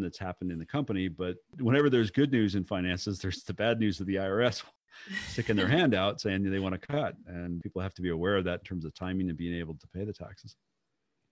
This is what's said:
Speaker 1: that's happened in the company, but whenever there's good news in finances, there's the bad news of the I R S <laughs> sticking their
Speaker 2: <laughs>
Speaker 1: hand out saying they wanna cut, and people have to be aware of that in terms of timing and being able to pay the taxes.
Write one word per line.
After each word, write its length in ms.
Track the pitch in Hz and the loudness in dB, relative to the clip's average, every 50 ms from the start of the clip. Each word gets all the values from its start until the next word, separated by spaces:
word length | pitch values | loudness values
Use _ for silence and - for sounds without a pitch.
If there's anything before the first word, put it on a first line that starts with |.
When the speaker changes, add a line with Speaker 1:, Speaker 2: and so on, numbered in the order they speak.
Speaker 1:
that's 180 | 98 87 - - | -4 -4 -4 -6
happened 320 | 98 92 90 - 92 92 | -8 -8 -6 -6 -6 -6
in 80 | 87 82 | -4 -6
the 60 | 80 | -8
company, 420 | - - 147 143 117 104 95 92 92 | -4 -4 -4 -2 0 0 -2 -2 -2
but 300 | 80 - 92 90 90 - _ _ - - | -2 -4 -4 -4 -6 -6 _ _ -8 0
whenever 300 | 131 113 127 143 147 147 | 2 4 6 6 6 6
there's 220 | 127 120 113 104 | 6 6 4 4
good 200 | - - 147 143 | 4 4 4 4
news 240 | 131 117 110 101 90 | 4 4 4 4 2
in 80 | 101 92 | 0 -2
finances, 560 | - 104 92 90 90 90 90 - 104 98 92 | 0 -2 -2 0 0 -2 -2 -2 -4 -4 -2
there's 240 | - 95 87 - - | -4 -4 -4 -6 -8
the 100 | - 92 | -8 -4
bad 240 | - 107 113 117 113 | 0 2 2 2 4
news 200 | 113 104 87 - | 2 2 2 0
of 60 | 98 | -2
the 140 | 92 98 95 | -2 0 0
I 80 | 98 95 | 0 0
R 140 | 98 107 | 2 2
S 200 | 120 123 - - - - _ _ _ _ - | 2 2 0 -2 -10 -14 _ _ _ _ -20
<laughs> 320 | - - - 190 - - - | -20 -14 -10 -8 -8 -8 -6
sticking 260 | - - 117 - 110 | -4 -4 0 2 2
their 120 | 104 95 95 | 4 4 4
Speaker 2:
<laughs> 100 | 135 170 | 4 4
Speaker 1:
hand 160 | 180 139 110 | 4 4 4
out 260 | 92 95 101 110 - | 4 2 0 0 0
saying 220 | - 107 95 98 98 | -2 0 0 0 0
they 160 | 95 95 98 | 0 0 0
wanna 180 | 95 95 95 90 | 0 -2 -4 -4
cut, 380 | - - 139 147 139 - - - - | -6 -4 -4 -2 -2 -4 -6 -8 -14
and 360 | - 90 87 87 87 87 85 | -12 -10 -8 -6 -6 -6 -6
people 200 | - 104 - 90 | -8 -6 -6 -4
have 140 | 92 95 - | -4 -4 -6
to 60 | - 90 | -4 -2
be 60 | 90 | -2
aware 280 | 85 80 87 95 104 98 | -2 0 2 2 2 2
of 80 | 90 | 2
that 140 | 90 87 90 | 0 -4 -4
in 60 | - | -6
terms 200 | - 95 90 80 | -8 -8 -8 -8
of 80 | 78 - | -8 -10
timing 360 | - 92 90 92 95 92 90 | -8 -6 -4 -2 -2 -2 -2
and 80 | 82 76 | -4 -4
being 180 | 82 85 87 85 | -4 -4 -4 -6
able 180 | 85 78 82 | -6 -8 -10
to 120 | - - - | -14 -14 -14
pay 160 | - 90 101 | -10 -8 -8
the 80 | 107 98 | -8 -8
taxes. 420 | - 87 - 95 - - 107 - _ _ _ _ _ _ _ _ _ _ _ _ _ _ _ | -10 -12 -16 -16 -18 -20 -20 -20 _ _ _ _ _ _ _ _ _ _ _ _ _ _ _